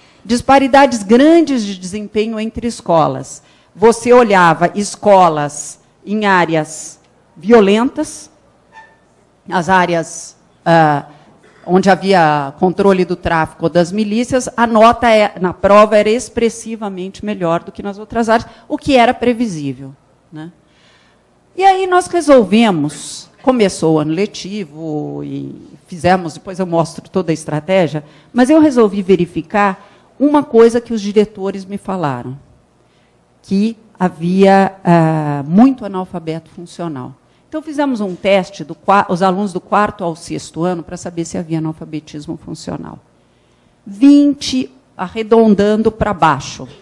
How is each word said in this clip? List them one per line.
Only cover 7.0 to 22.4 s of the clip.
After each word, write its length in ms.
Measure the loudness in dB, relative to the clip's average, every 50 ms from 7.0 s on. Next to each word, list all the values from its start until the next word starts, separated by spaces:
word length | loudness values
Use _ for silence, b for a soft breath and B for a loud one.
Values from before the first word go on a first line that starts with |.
| _ _ _ _ _ _ _
violentas, 920 | -10 0 4 4 6 6 4 2 2 0 -2 -4 -6 -8 -8 -10 -16 -20 -20 _ _ _ _ _ _ _ _ _ -20 -20 _ _ _ _ _ _ _ _ _ _ _ _ -6
as 180 | -6 -4 -2 0
áreas, 680 | 2 2 2 0 -2 -4 -4 -6 -10 -16 -18 -20 -20 _ _ _ _ _ _
ah, 420 | 2 4 4 4 4 2 -2 -4 B B B B B _ _ _ _ _ _ _
onde 240 | 0 0 2 2 2
havia 640 | 2 2 2 2 2 4 4 2 2 0 -4 -6 -6 -2
controle 460 | -2 -2 0 0 2 2 2 2 0
do 120 | -2 -4
tráfico 480 | -6 -4 -2 -2 -2 -2 -4 -6 -6 -6
ou 60 | -2
das 220 | 0 0 0 0 -2
milícias, 560 | -4 -4 -2 -2 -4 -4 -2 -4 -4 -4 -4 -2
a 100 | -2 -2
nota 440 | 0 4 4 6 4 4 4 2 2
é, 280 | 4 4 2 0 -2 -4
na 120 | -6 -6 -4
prova 440 | -2 2 4 6 6 6 6 4
era 120 | 2 2 2
expressivamente 1160 | 0 -2 -4 -8 -6 -4 -4 -4 -4 -6 -10 -12 -12 -10 -10 -10 -10 -10 -12 -12 -12 -12 -10
melhor 380 | -10 -8 -6 -4 -2 -2 -4 -4
do 80 | -8
que 120 | -14 -12 -12
nas 160 | -10 -12 -12
outras 300 | -14 -8 -4 -4 0 0
áreas, 200 | 0 0 -2 B B B B
o 120 | -10 -10 -6
que 180 | -2 2 2
era 160 | 4 4 2 0
previsível, 800 | 0 -2 -2 -2 -2 -4 -6 -6 -6 -8 -8 -8 -10 -14 -18 -20 _ _ _ _ _ _ _ -20
né? 200 | -18 -18 -18 -20 _ b b b b b b b b b b b b b _ _ _ _ _ _
E 100 | 2 2
aí 220 | 2 2 2 0
nós 200 | 0 0 0 0
resolvemos, 1200 | 0 -4 -2 2 4 4 4